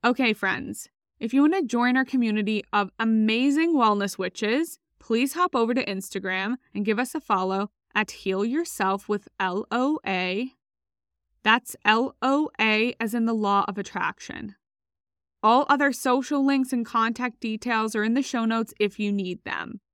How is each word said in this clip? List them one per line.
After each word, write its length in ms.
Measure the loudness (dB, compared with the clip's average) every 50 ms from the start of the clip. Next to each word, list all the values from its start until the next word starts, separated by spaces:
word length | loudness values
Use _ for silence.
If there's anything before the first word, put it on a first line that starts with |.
| 2
Okay, 300 | 0 0 2 2 0 0
friends, 540 | 0 -2 -4 -4 -4 -6 -10 -12 -12 -14 -20 _ _ _ _ _ _
if 140 | -8 0 2
you 80 | 4
want 140 | 4 4 4
to 100 | 2 -2
join 320 | -2 0 0 2 2 2 2
our 80 | 0
community 580 | 0 0 0 0 2 0 0 0 0 -2 -2 -4 _
of 200 | -2 -2 -2 -2 _ _
amazing 760 | 0 2 4 4 4 4 4 4 4 2 4 4 2 2 4
wellness 460 | 4 4 4 4 2 0 -4 -4 -4
witches, 580 | -6 -6 _ -4 -2 0 0 0 -2 -4 -8 _ _ _ _ _
please 340 | -4 -2 0 0 0 0 0
hop 220 | -2 -2 0 2
over 180 | 0 0 2 0
to 100 | -2 -2
Instagram 720 | -2 -6 -8 -8 -8 -10 -8 -6 -4 -4 -4 -4 -4 -6 -8 _ _ _
and 100 | -4 -2
give 140 | 0 0 0
us 160 | -2 -4 -4
a 60 | -8
follow 500 | -2 _ 0 0 0 0 0 -2 -2 -4 _ _ _ _ _
at 160 | -2 -2 -2
Heal 340 | -6 -8 -6 -4 -2 -2 -2
Yourself 640 | -2 -2 -2 -4 -4 -4 -2 -2 0 0 -2 -2 -4
with 180 | -4 -4 _ -10 _ _
L 260 | -4 -2 -2 -4 -6 _
O 260 | -2 0 0 0 0 -2 _
A. 460 | -4 -2 -2 -2 -2 -2 -4 -4 -6 _ _ _ _ _ _ _ _ _ _ _ _ _ _ _ _ _ _
That's 340 | _ 4 4 4 _ -6 -18 -2 _
L 300 | 4 4 4 2 -2 -4 _
O 280 | 0 2 2 2 0 -2 _ 0
A 360 | 0 2 2 2 2 0 -2 _
as 140 | -6 -4 -2
in 120 | 0 0
the 80 | 0 0
law 320 | 0 2 2 2 2 2 0
of 100 | -4 -8
attraction. 800 | -8 -8 -6 -4 -4 -4 -6 _ -14 -14 -12 -12 -12 -12 -14 _ _ _ _ _ _ _ _ _ _ _ _ _ _ _ _ _ 4
All 240 | 6 6 6 6 4
other 220 | 2 2 4 2
social 520 | 0 0 0 2 2 2 0 0 0 2 2
links 300 | 4 2 2 0 0 -2
and 100 | -4 -4
contact 560 | -2 -2 -2 0 0 -2 -4 -6 -8 -6 _
details 560 | -6 -6 -6 -6 -4 -2 -2 0 -2 -2 -2
are 80 | -2 0
in 120 | 2 0
the 80 | 0 0
show 220 | -2 -2 -2 0
notes 280 | 0 0 0 -2 -4 -2 _
if 200 | -2 -2 0 -2
you 120 | -2 -2
need 320 | -2 -2 -2 -4 -6 -8 _
them. 360 | -8 -8 -8 -8 -10 -12 -16 _ _